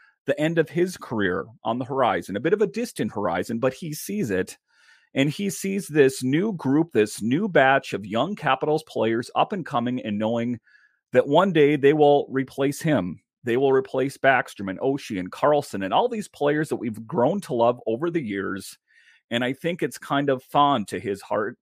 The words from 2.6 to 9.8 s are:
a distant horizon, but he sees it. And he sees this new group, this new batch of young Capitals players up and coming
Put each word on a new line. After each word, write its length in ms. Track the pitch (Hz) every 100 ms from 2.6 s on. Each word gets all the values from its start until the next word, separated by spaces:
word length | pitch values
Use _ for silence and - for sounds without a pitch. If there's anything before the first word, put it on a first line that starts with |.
a 40 | 202
distant 460 | 220 240 - 113
horizon, 460 | 104 101 87 98 117
but 160 | 123
he 180 | - 165
sees 380 | 151 - 208 147
it. 260 | 92 92 - _ _ _ _ _
And 140 | - 143
he 220 | 147 202
sees 380 | - 196 196 -
this 340 | 151 135 135
new 320 | 127 147 208
group, 380 | 185 131 143 165
this 280 | 113 107 -
new 260 | 104 139 214
batch 460 | 165 135 135 -
of 140 | 98 101
young 280 | 110 156
Capitals 480 | 208 151 131 147 151 -
players 440 | 123 113 113 120
up 180 | - 151
and 140 | 202 160
coming 340 | 131